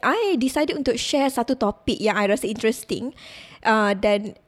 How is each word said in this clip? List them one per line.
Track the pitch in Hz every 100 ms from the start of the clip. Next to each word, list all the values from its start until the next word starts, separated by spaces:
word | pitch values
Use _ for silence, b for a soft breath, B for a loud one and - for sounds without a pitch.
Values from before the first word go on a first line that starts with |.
I | 247 415 403 294
decided | 262 294 311
untuk | 302 262 240
share | - 285 269
satu | 262 240
topik | 262 208 - - 208
yang | 214 202
I | 202
rasa | 202 196
interesting. | 220 226 226 - 180 247 B B B B B
Uh, | - 220 208
dan | 196 208 208 214 -